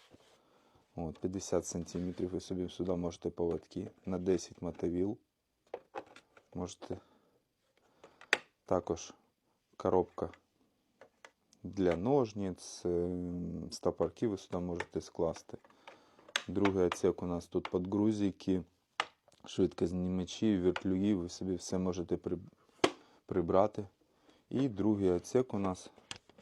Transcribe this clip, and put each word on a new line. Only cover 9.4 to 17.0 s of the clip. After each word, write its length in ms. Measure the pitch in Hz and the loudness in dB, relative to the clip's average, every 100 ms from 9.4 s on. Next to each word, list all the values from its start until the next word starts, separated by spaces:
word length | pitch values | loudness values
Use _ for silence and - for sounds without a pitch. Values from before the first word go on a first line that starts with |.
| _ _ _ - | _ _ _ -2
коробка 540 | 95 92 85 - 87 - _ _ _ _ _ _ - _ - _ _ _ | 2 4 2 -2 -6 -8 _ _ _ _ _ _ -20 _ -20 _ _ _
для 340 | 90 95 90 82 | -8 2 4 4
ножниць, 840 | 107 143 113 104 98 87 - - | 4 4 2 0 -4 -4 -10 -6
ем, 840 | 90 87 87 90 87 87 87 85 - | 0 2 0 -2 -4 -4 -6 -6 -8
стопорки 580 | - 92 - 82 - 120 | -4 -2 0 0 0 -2
ви 100 | 95 | -2
сюди 200 | - 90 | -4 -4
можете 420 | 90 85 - - | -4 -4 -4 -6
скласти. 580 | - - 82 78 - - - _ - - _ _ - - - | -6 -2 -2 -2 -10 -18 -18 _ -20 -20 _ _ -6 -4 -2
Другий 360 | 90 98 95 | 2 4 4
відсек 380 | 87 - | 2 4